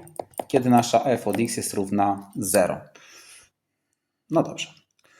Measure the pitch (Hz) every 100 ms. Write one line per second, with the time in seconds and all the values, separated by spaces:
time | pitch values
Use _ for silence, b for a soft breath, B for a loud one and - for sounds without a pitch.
0 | - - - - - 135 123 120 117 113
1 | 139 110 107 101 117 - - 107 95 101
2 | 101 101 - - 101 101 87 - - B
3 | B B B B B _ _ _ _ _
4 | _ _ - 160 - - - - _ _
5 | b